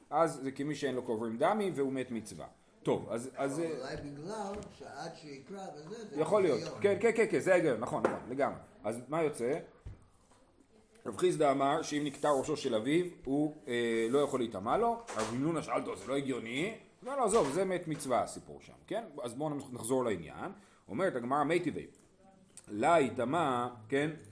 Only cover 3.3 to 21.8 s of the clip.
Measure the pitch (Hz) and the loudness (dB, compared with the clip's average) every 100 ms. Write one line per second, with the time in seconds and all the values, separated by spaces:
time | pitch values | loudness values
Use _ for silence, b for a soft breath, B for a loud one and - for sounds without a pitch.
3.3 | - 139 143 165 143 131 151 147 143 165 | -4 -4 -2 -4 -4 -6 -8 -10 -10 -8
4.3 | 220 196 202 139 - 123 117 165 160 151 | -8 -6 -8 -12 -14 -14 -10 -10 -12 -14
5.3 | 135 117 196 185 147 160 226 214 143 156 | -14 -12 -12 -12 -12 -12 -12 -8 -2 2
6.3 | 208 180 117 - - 202 190 226 226 214 | 4 4 2 0 0 2 4 4 4 4
7.3 | 151 160 185 160 110 123 143 - - 101 | 4 6 6 6 2 0 0 0 0 -6
8.3 | 135 123 80 - - 104 117 123 156 151 | 0 0 -2 -12 -8 -6 -6 -4 0 0
9.3 | - 120 165 - - - - - _ _ | 0 -2 -2 -6 -16 -16 -16 -20 _ _
10.3 | - _ _ _ - _ - 117 101 180 | -20 _ _ _ -20 _ -12 -10 2 2
11.3 | 151 147 139 139 160 156 147 147 - 151 | 6 4 6 4 2 0 -2 -2 0 2
12.3 | 139 131 147 131 110 120 160 175 - - | 2 2 -2 0 0 2 2 0 -6 -2
13.3 | 139 151 - - 120 117 113 113 139 139 | 0 0 -2 -4 0 2 2 4 4 2
14.3 | 131 113 95 104 165 233 226 - 107 110 | 0 -2 -2 0 2 2 0 -4 -4 -2
15.3 | 120 147 160 110 131 127 104 101 139 131 | 0 0 0 -2 -2 -2 -8 -2 -2 0
16.3 | 120 113 127 190 220 - _ 240 277 226 | -4 -4 -4 -4 -6 -14 _ -6 0 4
17.3 | 226 147 151 190 180 160 151 135 117 117 | 4 4 2 0 0 -2 -4 2 2 2
18.3 | 92 78 71 - 62 - 196 226 143 123 | -4 -14 -16 -18 -20 -8 -6 -6 -10 -8
19.3 | 117 156 143 127 120 110 131 123 92 73 | -4 -4 -4 -8 -8 0 2 2 0 -4
20.3 | 71 151 - B B - 107 185 127 120 | -8 -10 -10 B B -8 0 0 0 0
21.3 | 143 143 170 165 90 | 2 2 2 0 -4